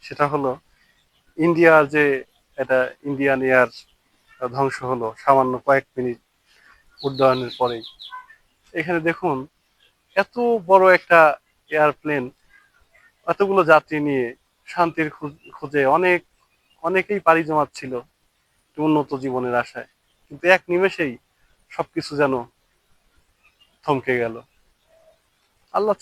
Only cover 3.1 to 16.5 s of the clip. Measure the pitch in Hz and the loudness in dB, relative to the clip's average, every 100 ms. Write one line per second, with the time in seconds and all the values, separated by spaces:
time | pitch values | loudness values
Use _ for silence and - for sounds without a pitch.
3.1 | 135 139 135 131 131 120 - - _ _ | -4 -2 0 2 2 2 -2 -20 _ _
4.1 | _ _ _ 127 127 139 - 127 127 113 | _ _ _ -10 -2 -2 -2 -6 -6 -6
5.1 | 110 - 135 127 123 - 135 - - 123 | -4 2 2 2 -2 0 0 -2 -8 -8
6.1 | 117 _ _ _ _ _ _ _ _ 135 | -8 _ _ _ _ _ _ _ _ -10
7.1 | 135 131 127 123 - 123 117 113 - - | 0 2 2 -4 -4 -4 -4 -12 -20 -20
8.1 | - - - _ _ _ 175 156 170 160 | -20 -20 -20 _ _ _ -10 -6 -4 -4
9.1 | 165 180 135 139 _ _ _ _ _ _ | -4 -4 -6 -8 _ _ _ _ _ _
10.1 | 196 196 240 240 233 170 190 185 180 - | -4 -4 -4 -2 -2 4 6 6 4 4
11.1 | 170 156 139 _ _ _ 151 151 139 151 | 6 6 2 _ _ _ 0 0 0 -6
12.1 | 147 123 - _ _ _ _ _ _ _ | -6 -6 -14 _ _ _ _ _ _ _
13.1 | _ - 170 196 196 165 156 - 156 147 | _ -6 -2 0 2 4 4 4 -6 -2
14.1 | 135 120 127 _ _ - - 170 160 156 | -2 -4 -8 _ _ -14 -4 -4 -2 -8
15.1 | - 151 147 - - 143 143 135 156 180 | -8 -16 -16 -20 -16 -6 0 2 2 2
16.1 | 175 - _ _ | 0 -4 _ _